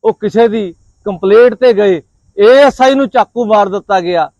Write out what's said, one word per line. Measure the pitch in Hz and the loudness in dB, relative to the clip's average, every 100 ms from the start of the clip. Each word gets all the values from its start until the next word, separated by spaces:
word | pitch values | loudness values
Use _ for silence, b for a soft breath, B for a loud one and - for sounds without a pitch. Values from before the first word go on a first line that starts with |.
ਉਹ | 226 | -4
ਕਿਸੇ | - 208 214 233 | -4 -6 -2 -2
ਦੀ | 220 190 170 _ _ | -2 -8 -14 _ _
ਕੰਪਲੇਂਟ | 208 180 190 214 247 | -12 -6 2 4 4
ਤੇ | 226 254 | 2 0
ਗਏ, | 202 202 170 _ _ _ - | 2 0 -2 _ _ _ 0
ਏ | 208 | 2
ਐਸ | 262 285 - | 4 2 2
ਆਈ | 262 | 0
ਨੂੰ | 277 262 | 0 -2
ਚਾਕੂ | 247 202 233 | -2 -4 -6
ਮਾਰ | 220 214 196 | -2 0 0
ਦਿੱਤਾ | 196 - 190 | -6 -4 -4
ਗਿਆ। | 175 175 147 | -2 -4 -4